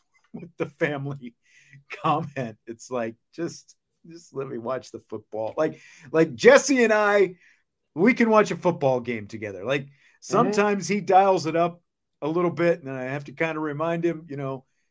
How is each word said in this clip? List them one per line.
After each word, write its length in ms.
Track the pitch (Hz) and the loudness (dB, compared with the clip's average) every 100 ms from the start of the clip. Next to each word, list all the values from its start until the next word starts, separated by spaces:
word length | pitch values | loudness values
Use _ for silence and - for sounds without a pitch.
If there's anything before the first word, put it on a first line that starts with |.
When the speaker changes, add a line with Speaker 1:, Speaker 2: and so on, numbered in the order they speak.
| _ | _
Speaker 1:
<laughs> 220 | _ _ | _ _
with 180 | 170 175 _ | -18 -18 _
the 100 | 147 | -10
family 720 | - 160 143 139 143 123 - _ _ _ 139 _ - | -4 -4 -4 -8 -10 -14 -20 _ _ _ -20 _ -6
comment. 540 | 160 151 165 135 120 107 - | -2 -2 -2 -8 -10 -10 -16
It's 240 | 113 - | -16 -10
like, 240 | 127 113 113 _ | -6 -6 -10 _
just, 440 | - 165 - - _ _ _ 170 | -10 -10 -10 -20 _ _ _ -20
just 240 | 170 - | -20 -14
let 140 | 139 131 | -12 -10
me 100 | 120 | -10
watch 320 | 117 131 - | -8 -8 -10
the 80 | 110 | -18
football. 560 | - 110 - 107 110 - | -14 -16 -12 -8 -6 -2
Like, 220 | 156 - - - 135 | -2 -4 -18 -20 -4
like, 240 | 160 165 | 2 2
Jesse 480 | 113 214 277 277 262 | 6 8 8 6 2
and 100 | 226 | 4
I, 440 | 214 208 208 180 - _ _ _ _ _ | 4 4 4 2 0 _ _ _ _ _
we 180 | 147 208 | 0 2
can 140 | - 226 | 4 4
watch 220 | 214 208 | 4 4
a 60 | 185 | 0
football 420 | 180 170 139 127 | -2 0 0 0
game 300 | 120 117 98 | -2 -8 -10
together. 360 | 110 104 95 | -10 -10 -8
Like, 220 | 107 147 143 _ _ _ | -4 -4 -6 _ _ _
Speaker 2:
Mm-hmm. 80 | - | -2
Speaker 1:
sometimes 560 | 196 208 202 208 202 156 | 0 2 2 0 0 -2
he 140 | 202 | -4
dials 420 | 196 185 196 190 | 4 4 6 2
it 100 | 147 | 0
up 280 | 160 175 175 _ _ _ _ | 0 0 -2 _ _ _ _
a 40 | 143 | -4
little 220 | 165 175 | 0 -2
bit, 300 | 143 170 170 | 0 0 0
and 80 | 135 | -4
I 120 | 135 | -10
have 220 | 127 143 | -8 -8
to 80 | 143 | -10
kinda 280 | - 165 156 | -6 -4 -4
remind 420 | 156 147 165 170 170 | -6 -4 -4 -2 -2
him, 180 | 160 165 | -4 -10
you 80 | 139 | -10
know, 260 | 135 135 - _ _ | -8 -10 -14 _ _